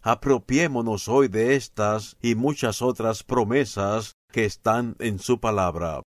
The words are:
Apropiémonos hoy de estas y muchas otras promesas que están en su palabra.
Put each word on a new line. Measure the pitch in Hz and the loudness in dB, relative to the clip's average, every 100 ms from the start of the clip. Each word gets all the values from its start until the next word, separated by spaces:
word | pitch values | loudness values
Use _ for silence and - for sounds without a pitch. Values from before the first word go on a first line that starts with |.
Apropiémonos | 113 117 139 127 - 131 170 127 117 104 - | 0 -2 2 0 2 0 2 0 -2 -4 2
hoy | 127 135 | 2 4
de | 104 117 | 2 2
estas | 139 - - 104 107 104 - | 2 0 -2 0 0 -6 -4
y | 120 | 0
muchas | 113 131 147 123 104 | 2 0 0 -2 0
otras | 123 123 113 110 | -2 0 -2 -2
promesas | - 123 107 131 127 - 98 107 107 - _ | -2 0 2 2 0 -2 -2 -2 -4 -16 _
que | - | -2
están | 107 - 113 113 120 - | -2 -2 0 0 -2 -4
en | 113 98 | -6 -4
su | - 120 | -2 0
palabra. | 113 104 90 82 85 76 - | 2 0 0 -2 -6 -6 -12